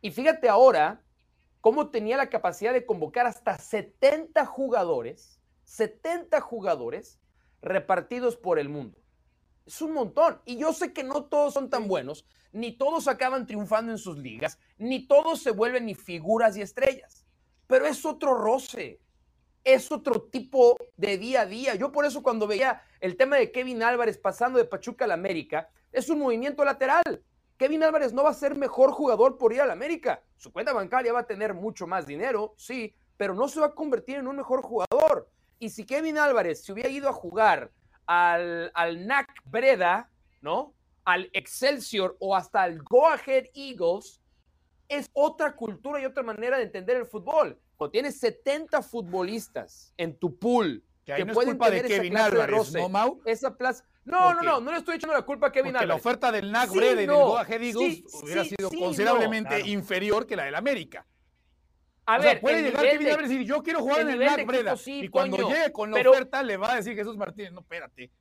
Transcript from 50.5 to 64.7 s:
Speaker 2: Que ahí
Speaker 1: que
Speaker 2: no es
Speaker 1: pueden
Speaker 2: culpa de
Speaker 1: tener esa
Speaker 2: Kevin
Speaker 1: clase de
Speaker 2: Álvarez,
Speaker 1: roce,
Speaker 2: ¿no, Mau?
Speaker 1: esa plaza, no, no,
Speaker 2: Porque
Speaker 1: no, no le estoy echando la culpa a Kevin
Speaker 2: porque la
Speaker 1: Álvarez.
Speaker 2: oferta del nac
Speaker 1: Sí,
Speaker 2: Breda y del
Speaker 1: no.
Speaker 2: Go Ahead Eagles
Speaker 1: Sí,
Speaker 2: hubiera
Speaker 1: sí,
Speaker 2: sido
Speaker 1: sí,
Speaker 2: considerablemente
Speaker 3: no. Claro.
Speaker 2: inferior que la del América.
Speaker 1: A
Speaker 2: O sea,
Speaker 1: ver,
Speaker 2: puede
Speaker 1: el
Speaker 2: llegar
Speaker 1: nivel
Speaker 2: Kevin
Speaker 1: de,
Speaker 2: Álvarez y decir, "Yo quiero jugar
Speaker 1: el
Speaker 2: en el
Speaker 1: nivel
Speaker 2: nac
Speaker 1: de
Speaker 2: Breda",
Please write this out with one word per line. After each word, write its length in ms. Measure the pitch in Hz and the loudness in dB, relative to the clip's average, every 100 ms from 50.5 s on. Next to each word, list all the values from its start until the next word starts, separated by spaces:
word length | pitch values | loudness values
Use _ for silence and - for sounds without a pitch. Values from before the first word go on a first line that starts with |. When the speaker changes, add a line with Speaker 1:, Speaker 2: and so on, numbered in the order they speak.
| 247 190 117 _ _ | 2 2 -4 _ _
Speaker 2:
Que 80 | - | -8
ahí 60 | 143 | -4
Speaker 1:
que 40 | |
Speaker 2:
no 80 | 185 | 0
es 20 | |
Speaker 1:
pueden 200 | 226 247 | 2 0
Speaker 2:
culpa 160 | - 233 | 4 2
de 60 | 190 | 2
Speaker 1:
tener 80 | 240 | 0
esa 60 | 202 | 0
Speaker 2:
Kevin 160 | 175 | 0
Speaker 1:
clase 180 | 202 214 | 2 4
de 120 | 214 | 4
Speaker 2:
Álvarez, 140 | 220 214 | 4 2
Speaker 1:
roce, 220 | 202 165 | 0 -2
Speaker 2:
¿no, 80 | 180 | -2
Mau? 320 | 190 233 262 | 2 0 0
Speaker 1:
esa 320 | 226 226 269 - | -4 -2 -4 -2
plaza, 280 | 254 247 _ _ | -4 -4 _ _
no, 140 | - 349 | -4 4
no, 140 | 359 | 4
Speaker 2:
Porque 120 | 339 339 | 4 2
Speaker 1:
no, 140 | 285 | 0
no 100 | 233 | 0
le 60 | 330 | -6
estoy 180 | 330 330 | -4 -6
echando 180 | 320 | 0
la 80 | 294 | -2
culpa 260 | - 277 285 | -2 -2 0
a 40 | |
Kevin 200 | 269 269 | 2 0
Speaker 2:
porque 140 | 254 196 | 0 0
la 80 | |
Speaker 1:
Álvarez. 120 | 165 233 | 0 -2
Speaker 2:
oferta 240 | 240 254 | 0 0
del 200 | 214 196 | 0 -2
nac 180 | 220 247 | -2 0
Speaker 1:
Sí, 60 | 190 | 4
Speaker 2:
Breda 160 | 247 | 4
y 40 | 247 | 4
del 100 | 339 | 4
Speaker 1:
no. 180 | 294 262 | 6 6
Speaker 2:
Go 120 | 233 | 4
Ahead 240 | - 226 | -2 -4
Eagles 340 | 240 220 277 320 | -4 0 -2 -2
Speaker 1:
Sí, 80 | - - | -12 -16
Speaker 2:
hubiera 220 | - - | -6 -4
Speaker 1:
sí, 60 | - | -4
Speaker 2:
sido 200 | 196 190 | -4 -6
Speaker 1:
sí, 80 | 320 | -4
Speaker 2:
considerablemente 720 | 180 269 240 240 220 220 214 | -4 0 2 4 2 -2 -4
Speaker 3:
no. 60 | 208 | -4
Claro. 160 | 202 | -2
Speaker 2:
inferior 540 | 202 196 185 202 214 254 | -6 -4 -4 0 -2 -2
que 100 | 202 | -6
la 80 | |
del 100 | 139 | -4
América. 500 | 147 240 254 160 - - _ _ _ _ _ _ _ _ _ - | -4 -4 -4 -6 -16 -20 _ _ _ _ _ _ _ _ _ 0
Speaker 1:
A 120 | 233 | 4
Speaker 2:
O 40 | |
sea, 100 | 294 | 4
Speaker 1:
ver, 60 | 254 | 4
Speaker 2:
puede 180 | 254 330 | 2 2
Speaker 1:
el 60 | 294 | 0
Speaker 2:
llegar 160 | 254 | 2
Speaker 1:
nivel 80 | 269 | 2
Speaker 2:
Kevin 120 | 294 302 | 4 2
Speaker 1:
de, 40 | |
Speaker 2:
Álvarez 180 | 302 285 | 0 -2
y 40 | |
decir, 140 | 262 220 | -4 -2
"Yo 140 | 294 | -4
quiero 180 | 302 330 | -2 -4
jugar 200 | 254 294 | 0 0
Speaker 1:
el 60 | 311 | 0
Speaker 2:
en 60 | |
el 60 | 247 | 2
Speaker 1:
nivel 100 | 277 | 2
Speaker 2:
nac 80 | 294 | 2
Speaker 1:
de 60 | |
Speaker 2:
Breda", 260 | 233 254 214 | 0 -2 -2